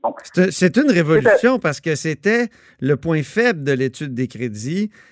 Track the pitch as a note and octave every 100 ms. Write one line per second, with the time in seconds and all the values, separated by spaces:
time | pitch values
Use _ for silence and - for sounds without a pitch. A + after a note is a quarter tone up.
0 | F#3+ - - - F#3 - F3+ A#3 D4 F3+
1 | D3+ D#3 C#3+ G3 A#3 C4 E3 C#3 E3 D3+
2 | D#3+ D3 G3+ A#3 A#3+ _ _ - C3 D3
3 | E3 D#3+ C#3+ G#3+ A#3+ F3 C#3 C3 C3 -
4 | D3 A#2+ C3 G#2+ B2 G#2 A#2+ F#3 G#3 _
5 | _